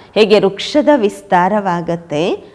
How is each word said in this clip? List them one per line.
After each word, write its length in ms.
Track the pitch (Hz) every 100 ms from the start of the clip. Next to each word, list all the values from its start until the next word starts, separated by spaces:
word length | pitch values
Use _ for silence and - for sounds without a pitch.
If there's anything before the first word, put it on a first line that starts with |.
| - 196
ಹೇಗೆ 240 | 208 208
ವೃಕ್ಷದ 500 | 196 196 - 294 285 294
ವಿಸ್ತಾರವಾಗತ್ತೆ, 1600 | 202 - - 180 185 214 190 175 165 170 170 147 180 403 -